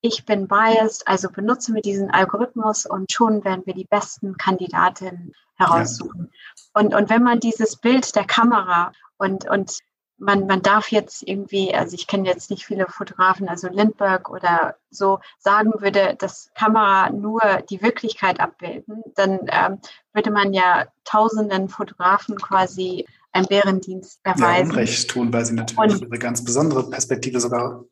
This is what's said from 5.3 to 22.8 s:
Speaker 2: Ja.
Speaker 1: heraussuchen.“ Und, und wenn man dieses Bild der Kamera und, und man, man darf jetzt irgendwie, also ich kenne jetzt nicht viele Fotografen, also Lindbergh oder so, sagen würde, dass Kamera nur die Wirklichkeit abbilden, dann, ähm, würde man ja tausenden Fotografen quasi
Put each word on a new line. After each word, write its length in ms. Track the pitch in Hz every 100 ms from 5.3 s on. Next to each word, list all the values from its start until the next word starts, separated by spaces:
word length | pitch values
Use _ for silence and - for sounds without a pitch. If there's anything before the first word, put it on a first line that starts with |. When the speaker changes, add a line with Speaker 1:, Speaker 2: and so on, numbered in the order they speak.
| _ _ _
Speaker 2:
Ja. 80 | 175
Speaker 1:
heraussuchen.“ 600 | 170 165 - - 175 170 _ - - _
Und, 200 | - 214
und 160 | 202 208
wenn 140 | 226
man 160 | 240 240
dieses 380 | 233 220 220 -
Bild 380 | 233 262 - 214
der 100 | 202
Kamera 680 | - 233 220 185 175 175 _ _ _
und, 320 | 190 190 -
und 300 | 202 190 - _ _ _ _
man, 280 | 196 196 190
man 140 | 190
darf 300 | 196 208 208
jetzt 320 | 214 208 - -
irgendwie, 460 | 196 196 202 190
also 220 | - 175 180
ich 120 | -
kenne 200 | 196 190
jetzt 200 | 180 -
nicht 160 | 196 -
viele 220 | 196 185
Fotografen, 600 | - 196 - 185 190 190
also 180 | 175 180
Lindbergh 600 | 185 214 - 196 185 -
oder 440 | 185 180 170 160 - _
so, 300 | - 196 196 - _
sagen 340 | 202 208 214 214
würde, 360 | 202 196 190 -
dass 320 | 196 - - -
Kamera 540 | 220 220 208 190 190
nur 320 | 208 208 220 214 185 -
die 120 | 190
Wirklichkeit 580 | 214 233 226 - 190 180
abbilden, 640 | - _ 170 - - 220 226 -
dann, 240 | 190 190 175
ähm, 320 | - 185 196 - - _
würde 180 | 214 214
man 220 | 208 196
ja 320 | 190 185 175 - _ -
tausenden 640 | 214 220 220 214 190 190
Fotografen 680 | - 202 - 180 202 - 196
quasi 680 | - 196 185 185